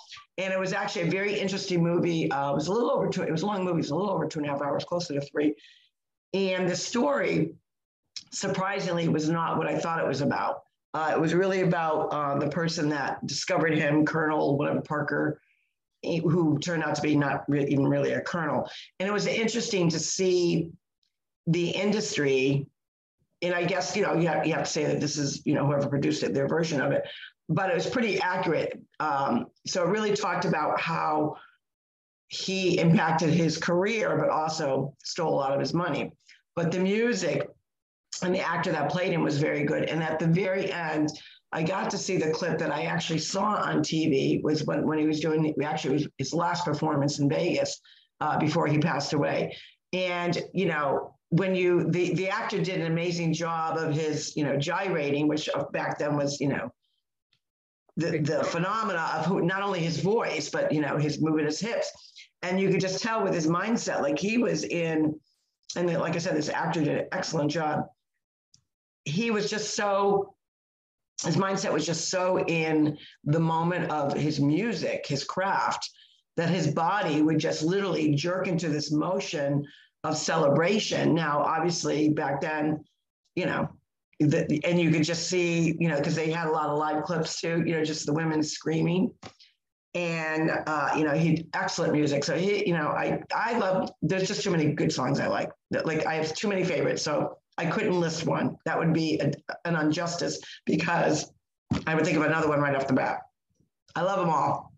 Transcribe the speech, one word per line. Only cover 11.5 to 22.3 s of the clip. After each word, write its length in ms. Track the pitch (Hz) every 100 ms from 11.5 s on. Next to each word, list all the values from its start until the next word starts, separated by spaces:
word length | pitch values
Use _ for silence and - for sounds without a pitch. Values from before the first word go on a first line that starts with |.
| 190
about, 500 | 170 170 160 151 151
uh, 260 | 147 143 139
the 100 | 147
person 400 | 175 165 175 151
that 340 | 151 123 - -
discovered 500 | 143 - 185 160 160
him, 300 | 151 151 156
Colonel 500 | 160 156 156 156 139
whatever 240 | 151 147
Parker, 600 | 147 151 143 147 151 156 _ _ _ _ _ _
eh, 160 | - 170
who 360 | 170 175 160 143
turned 240 | 175 165
out 100 | 151
to 80 | 143
be 140 | 151 147
not 260 | 143 143 -
re-, 180 | 143 143
even 180 | 139
really 280 | 139 143 135
a 80 | 127
colonel. 500 | - 175 156 123 - - - -
And 80 | 190
it 40 |
was 140 | 208 170
interesting 600 | - 226 233 - 190 170
to 100 | 160
see 680 | - - 185 180 175 170 - - _ _ _ _ _ _ -
the 200 | 165 170
industry. 960 | - 202 208 - - 143